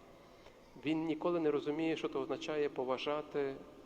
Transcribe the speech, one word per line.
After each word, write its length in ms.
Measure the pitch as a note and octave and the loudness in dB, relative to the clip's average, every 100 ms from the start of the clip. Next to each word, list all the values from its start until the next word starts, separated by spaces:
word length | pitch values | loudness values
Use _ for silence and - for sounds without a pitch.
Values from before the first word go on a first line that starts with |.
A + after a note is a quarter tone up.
| - - - - - - - - | -20 -20 -20 -20 -20 -20 -20 -6
Він 200 | C#3 D#3+ | 0 2
ніколи 360 | E3 D#3 F3+ F3 | 2 0 2 2
не 100 | D#3 | 4
розуміє, 460 | C#3+ B2+ D3+ D#3+ D#3 | 2 2 2 2 2
що 120 | D#3 | 0
то 120 | C#3+ | -2
означає 480 | B2+ B2+ - D3+ D3 | -2 -2 -2 0 0
поважати 840 | C#3 B2+ B2+ D3+ D3 D3 D3 C#3 C3+ - - | 0 0 0 0 -2 -2 0 0 -2 -12 -16